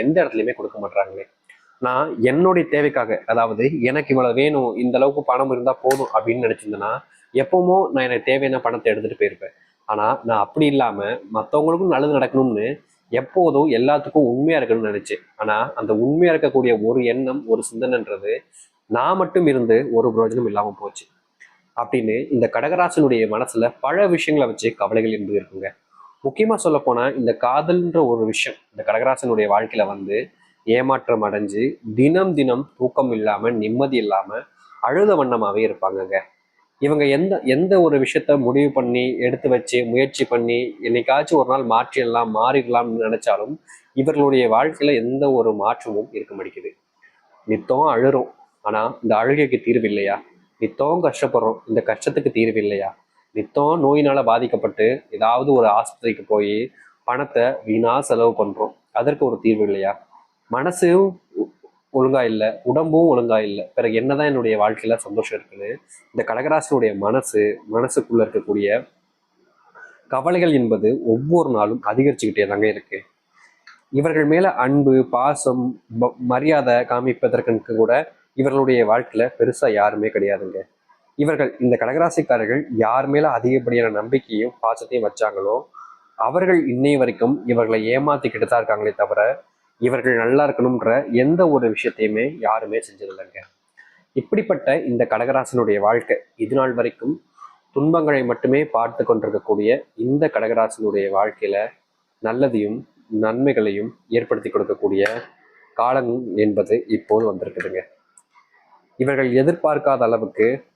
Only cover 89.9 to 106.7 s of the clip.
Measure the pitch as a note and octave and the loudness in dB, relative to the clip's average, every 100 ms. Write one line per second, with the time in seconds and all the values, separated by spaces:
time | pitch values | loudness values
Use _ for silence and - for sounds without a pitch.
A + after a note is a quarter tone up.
89.9 | B2+ B2+ A#2+ A2+ C#3 D3 C#3 B2 B2 G#2+ | 0 0 2 2 2 2 0 0 0 0
90.9 | B2 - A#2+ C3+ F3 F3 C#3 A#2+ G#2+ A#2+ | 0 0 0 2 4 4 4 2 -2 -6
91.9 | - G#2+ G#2+ B2+ E3 G#2+ A2 A2 A2+ G#2+ | -2 -2 0 -4 -4 -2 -2 -2 -6 -8
92.9 | G2 G2 F#2+ F#2 F#2+ - _ _ _ - | -14 -16 -14 -18 -20 -20 _ _ _ -20
93.9 | _ _ - - A3 A3 F3+ - D3+ B2+ | _ _ -8 -4 -4 -2 -2 0 -2 -2
94.9 | A#2+ A#2+ A2 A#2+ C3 B2 B2 G#2+ G2+ G#2 | -2 0 0 0 -2 -2 -2 0 2 2
95.9 | A#2 - - - _ A2 C3+ C3 A#2+ A#2+ | 0 0 -4 -4 _ -2 0 0 0 -4
96.9 | - A#2+ D#3+ _ _ - _ _ C#3 D3 | -4 -6 -6 _ _ -20 _ _ -2 0
97.9 | E3 D#3 C#3 B2 A#2 B2+ C3+ D3+ A2+ A#2 | 2 2 0 0 -2 0 0 0 -2 -2
98.9 | A#2 A#2 A2+ G2+ G#2 - G#2 G#2 C3+ - | -4 0 0 0 -6 -2 0 2 0 -2
99.9 | - A#2+ C#3+ D#3 A2 A2+ A2+ A2 - G#2+ | -8 -2 0 0 0 -2 0 0 -2 -4
100.9 | G2+ G2 F#2+ G#2+ - G#2 G2 A2 - _ | -2 0 0 -2 -2 -4 -2 -4 -8 _
101.9 | _ _ _ A2 A#2+ C3+ A2+ G#2 A2+ - | _ _ _ -6 -2 0 0 -4 -6 -12
102.9 | _ _ A2 A2 A#2+ C#3 A#2 G#2+ G2+ A2+ | _ _ -4 -2 0 0 0 0 -2 -8
103.9 | - _ - - A2 - G2+ G2 G2+ G2+ | -12 _ -4 -2 -4 -2 -4 -2 -2 -2
104.9 | G2 G2+ A#2 - _ _ _ _ - A#2+ | 0 0 -2 -12 _ _ _ _ -2 0
105.9 | C3 A#2+ B2 A#2+ G2 G#2+ G#2 G2 | 0 -2 -4 -4 0 0 2 0